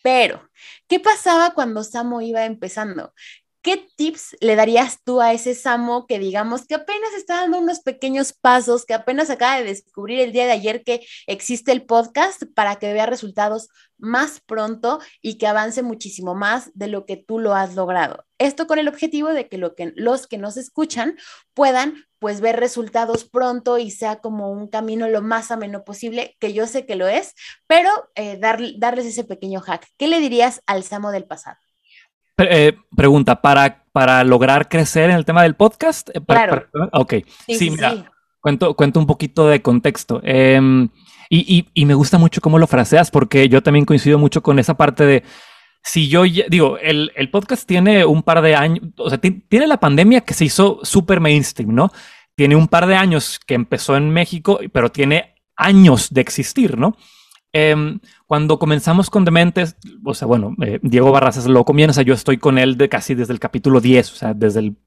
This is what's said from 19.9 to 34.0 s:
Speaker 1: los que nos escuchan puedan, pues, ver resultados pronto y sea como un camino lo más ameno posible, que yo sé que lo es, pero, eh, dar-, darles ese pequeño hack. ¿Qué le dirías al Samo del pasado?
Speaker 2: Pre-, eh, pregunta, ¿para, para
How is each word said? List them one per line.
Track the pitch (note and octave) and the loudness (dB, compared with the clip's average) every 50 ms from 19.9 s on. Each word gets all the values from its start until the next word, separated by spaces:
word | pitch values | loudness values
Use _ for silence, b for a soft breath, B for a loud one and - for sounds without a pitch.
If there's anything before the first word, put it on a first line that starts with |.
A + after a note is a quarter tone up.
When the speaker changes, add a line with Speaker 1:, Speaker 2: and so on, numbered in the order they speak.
| - | -12
Speaker 1:
los | - G#3+ A#3 B3+ C4 - | -6 -4 -4 -4 -4 -8
que | _ A#3 | _ -16
nos | G3+ G3 G#3 G3+ | -14 -14 -14 -14
escuchan | B3+ B3+ - _ - D#4 D#4 - A#3+ A#3 D4 E4+ B B B B B B _ _ | -14 -18 -14 _ -8 -8 -6 -6 -6 -6 -6 -8 B B B B B B _ _
puedan, | - C#4+ C4+ B3+ B3+ C4 D4+ D4+ - _ _ _ _ | 0 0 2 2 0 -4 -6 -8 -14 _ _ _ _
pues, | G#3+ G#3 G#3 G3+ | -10 -8 -8 -4
ver | G#3+ A3+ A#3 A#3 | -4 -4 -2 -2
resultados | A#3+ B3 - A#3+ A3+ G#3+ - A#3 A#3 A3+ A3+ A3+ - | -4 -6 -6 -8 -12 -6 -6 -6 -4 -4 -6 -8 -8
pronto | _ - B3 C4 B3 B3 B3 A3+ B3 B3 | _ -4 -4 -4 -4 -6 -6 _ -4 -4
y | A#3+ A#3 G#3 | -4 -4 -8
sea | - - A3+ G#3+ G#3+ A3 | -12 -10 -10 -10 -10 -10
como | - A3+ G#3+ G#3+ G3+ G3 G3+ | -12 -12 -12 -10 -10 -10 -12
un | G3+ G#3 G3+ | -12 -14 -10
camino | A3 A3 A3+ A3 A3 A3+ A#3 A3+ | -10 -10 -8 -8 -8 -6 -4 -4
lo | A3 G#3+ | -4 -4
más | G#3 A3 A3+ A3+ A3+ - | -4 -4 -6 -6 -6 -10
ameno | A#3 A3 G#3+ G3+ G3+ G3+ G3+ | -12 -12 -12 -14 -16 -18 -18
posible, | - G3+ G3+ A#3+ A#3 A3+ A#3+ A#3+ - _ _ | -20 -20 -16 -14 -12 -10 -12 -12 -12 _ _
que | - G#3 G3+ | -10 -8 -6
yo | G#3+ A3 | -6 -8
sé | A3+ A3+ C4+ C4 | -6 -8 -10 -10
que | - G#3 | -8 -8
lo | F#3 F#3 F#3+ | -6 -4 -2
es, | G#3+ D#4+ F#4+ - _ B B B B B B | -4 -4 -6 -8 _ B B B B B B
pero, | _ - E4+ F4 F#4+ G#4 - - _ _ | _ 0 2 2 2 -2 -2 -6 _ _
eh, | - G#3+ G#3 G3+ F#3 | -14 -12 -12 -10 -4
dar-, | G#3 A3 A3+ A3+ A#3+ B3+ - | -4 -4 -4 -4 -8 -12 -8
darles | G#3 A#3 A#3+ B3 B3 A#3+ | -6 -6 -4 -4 -6 -8
ese | A#3 G#3+ A#3+ A3+ | -10 -10 -12 -12
pequeño | G3 F#3+ G3 G3 F#3+ F#3+ F#3+ | -12 -14 -14 -12 -12 -12 -12
hack. | F3+ - - - _ _ _ | -8 -10 -10 -10 _ _ _
¿Qué | _ C#4 | _ -4
le | D#4 E4 E4 | -2 -2 -2
dirías | D4+ C4+ A#3+ A#3 A#3+ B3 A#3 - _ | -2 -2 0 0 0 0 -2 -8 _
al | - G3+ F#3+ F#3 | -6 -6 -6 -8
Samo | - A3+ G3+ G#3 G#3 | -10 -12 -10 -10 -8
del | G3+ F#3+ F#3+ | -10 -10 -10
pasado? | F#3+ - - - - - _ _ _ _ _ b b b b b b _ _ _ _ _ | _ -18 -18 -18 -20 -20 _ _ _ _ _ b b b b b b _ _ _ _ _
Speaker 2:
Pre-, | - F#3 F3+ F3 D#3 D3 | 0 2 4 4 6 4
eh, | D3+ - _ _ _ - | 4 2 _ _ _ 2
pregunta, | - C#3 C#3 C#3+ D3 C3+ - B2 - | 4 6 6 6 6 4 2 0 2
¿para, | - C#3+ C#3 C#3 C#3 C#3 - _ _ _ | 4 4 4 4 4 2 0 _ _ _
para | _ C#3 | _ 2